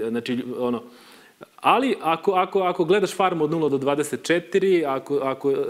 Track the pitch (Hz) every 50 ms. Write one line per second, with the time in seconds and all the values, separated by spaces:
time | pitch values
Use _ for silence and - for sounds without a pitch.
0 | 110 113 117 120 117 131 120 123 120 123 117 120 123 123 120 113 - - - -
1 | - - - - - - _ - - - _ - - 143 185 240 269 254 196 -
2 | - 160 165 165 - 202 190 180 185 185 - 196 185 175 170 - 165 160 196 208
3 | 185 - - - 190 185 175 160 151 147 165 165 156 139 139 135 131 139 143 151
4 | 143 - 131 120 - - 165 180 - - - 190 190 196 180 170 151 139 135 131
5 | - - 143 135 135 135 131 - - 139 139 143 139